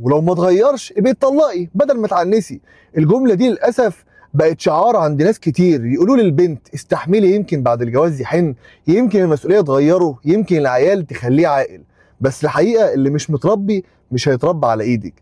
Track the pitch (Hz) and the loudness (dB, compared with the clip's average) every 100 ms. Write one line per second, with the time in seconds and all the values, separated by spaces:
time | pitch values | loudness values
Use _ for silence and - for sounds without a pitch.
0 | 117 151 165 175 180 180 254 269 - - | -2 0 0 0 2 2 2 0 -4 -2
1 | 214 254 269 277 302 185 175 185 277 247 | 0 0 0 2 0 -2 -6 -2 0 0
2 | 208 180 175 220 - 127 _ _ _ - | -2 -2 0 0 -2 -10 _ _ _ -2
3 | 151 233 262 185 254 208 - 240 254 - | 2 2 2 2 0 0 -2 0 -2 -2
4 | _ _ _ 143 160 165 - 156 208 220 | _ _ _ 0 0 0 0 2 2 2
5 | 156 143 165 220 - 139 180 151 117 139 | 0 0 0 0 -2 0 2 2 0 0
6 | 185 262 208 143 175 143 _ 147 - 165 | 2 2 2 0 -2 -4 _ -16 -8 -6
7 | - 208 196 202 202 156 123 120 120 123 | -2 2 2 2 -2 -4 -2 -2 -2 0
8 | 165 143 123 160 170 127 - _ - 185 | 0 -2 -4 -2 -2 -4 -16 _ -2 0
9 | 247 202 180 147 - 202 160 135 147 180 | 2 2 0 0 0 0 2 2 2 2
10 | 170 131 147 196 190 170 139 127 151 202 | 0 -2 -2 0 0 0 0 2 2 0
11 | 156 113 120 139 165 139 131 87 71 _ | -4 -8 -2 2 2 0 -2 -8 -20 _
12 | _ - 135 123 151 135 185 226 202 139 | _ -6 -6 -4 -4 0 0 2 2 0
13 | 135 147 - 147 160 208 196 202 - _ | 0 -2 -2 -2 0 -2 -2 -4 -6 _
14 | - 123 147 127 147 170 127 110 107 117 | -8 -4 -2 0 -2 -2 -2 -2 -2 -4
15 | 95 - | -6 -16